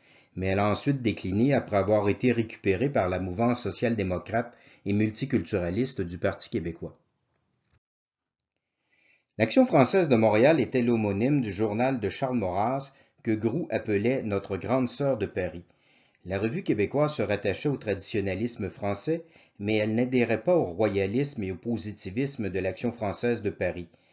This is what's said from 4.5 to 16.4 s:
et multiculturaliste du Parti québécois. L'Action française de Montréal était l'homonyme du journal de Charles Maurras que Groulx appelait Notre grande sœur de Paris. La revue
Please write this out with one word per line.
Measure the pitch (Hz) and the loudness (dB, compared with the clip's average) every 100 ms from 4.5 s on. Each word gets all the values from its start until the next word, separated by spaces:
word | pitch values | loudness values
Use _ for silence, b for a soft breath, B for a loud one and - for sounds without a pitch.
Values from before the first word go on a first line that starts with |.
| b b b | b b b
et | - | -2
multiculturaliste | 101 107 104 139 113 85 98 87 95 135 - | 0 0 -2 -2 -2 0 -2 -2 -2 -2 -4
du | 87 87 | -6 -4
Parti | 101 - - | -4 -4 -6
québécois. | 110 85 82 82 - _ _ _ _ _ _ _ _ _ _ _ _ _ _ _ _ _ _ _ _ _ _ _ - | -6 -6 -8 -12 -16 _ _ _ _ _ _ _ _ _ _ _ _ _ _ _ _ _ _ _ _ _ _ _ 0
L'Action | 113 - | 2 4
française | 254 160 123 196 170 | 6 6 6 4 4
de | 117 | 6
Montréal | 110 107 131 160 | 6 6 6 6
était | 113 127 | 2 0
l'homonyme | 120 117 107 98 123 147 | 2 2 2 2 2 2
du | 113 | 0
journal | 92 110 104 127 135 | 0 0 2 0 0
de | 101 | -4
Charles | - 135 123 | -2 -2 0
Maurras | 95 90 110 135 139 b b _ | 0 0 0 -2 -6 b b _
que | 117 | -2
Groulx | 110 113 131 - | 0 0 -2 -2
appelait | 110 - 101 110 131 | -4 0 0 2 0
Notre | 107 98 - 95 | 0 -2 -2 -4
grande | 95 131 123 | -2 0 0
sœur | - 139 123 | -2 -2 0
de | 95 | -2
Paris. | - 90 87 - b b b b b 90 | -2 -4 -6 -16 b b b b b -6
La | |
revue | 98 | -2